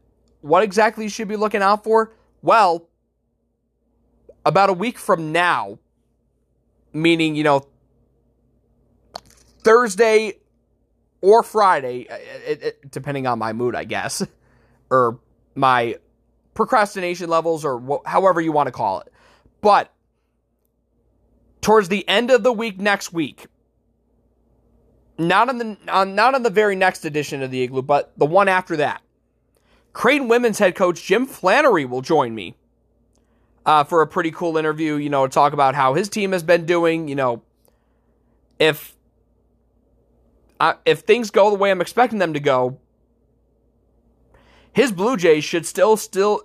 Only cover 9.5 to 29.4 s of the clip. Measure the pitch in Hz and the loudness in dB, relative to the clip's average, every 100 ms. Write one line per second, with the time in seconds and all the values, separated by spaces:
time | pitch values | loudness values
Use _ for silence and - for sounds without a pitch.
9.5 | _ 220 233 240 185 226 220 220 - _ | _ 2 4 2 2 2 2 0 -8 _
10.5 | _ _ _ _ _ _ _ 185 226 220 | _ _ _ _ _ _ _ 4 4 4
11.5 | 214 196 160 127 123 - 110 107 131 127 | 0 2 2 -2 -10 -12 -16 -16 -16 -8
12.5 | 151 151 - 135 139 131 139 131 117 110 | -6 -6 -10 -14 -12 -8 -6 -4 -4 -4
13.5 | 110 123 90 78 101 101 - 196 _ _ | -4 -4 -4 -6 -6 -6 -8 -10 _ _
14.5 | _ _ _ _ 131 120 117 _ _ _ | _ _ _ _ 0 2 -2 _ _ _
15.5 | - 135 123 117 - _ _ _ _ _ | -2 0 2 -2 -8 _ _ _ _ _
16.5 | - 220 240 202 202 175 175 170 165 165 | -6 -2 0 0 -4 -8 -8 -2 -2 -2
17.5 | 160 147 123 131 143 - 180 190 170 160 | -4 -4 -6 -6 -8 -4 0 2 2 0
18.5 | 147 139 - 107 92 - _ _ _ _ | 0 -2 -4 -6 -6 -10 _ _ _ _
19.5 | _ 214 190 - _ _ _ _ _ _ | _ 2 2 2 _ _ _ _ _ _
20.5 | _ _ _ _ _ _ _ _ _ _ | _ _ _ _ _ _ _ _ _ _
21.5 | _ - 214 180 196 - 196 240 247 247 | _ 2 2 2 -2 0 0 2 2 2
22.5 | 214 233 190 208 196 - 170 139 - - | -2 -4 -4 -2 -2 -4 -6 -6 -8 -20
23.5 | _ _ _ _ _ _ _ _ _ _ | _ _ _ _ _ _ _ _ _ _
24.5 | _ _ _ _ _ _ - 165 190 247 | _ _ _ _ _ _ -6 0 2 2
25.5 | 240 226 196 - 175 190 196 233 269 233 | -2 -8 -10 -4 0 0 2 2 2 0
26.5 | 185 214 190 185 - 160 147 139 139 131 | 2 0 2 0 0 -6 -6 -6 -8 -6
27.5 | 127 123 131 139 143 - - 143 185 196 | -4 -4 -4 0 -2 -2 -2 0 2 2
28.5 | 185 - 160 117 - - _ _ _ | 0 -2 -4 -4 -4 -14 _ _ _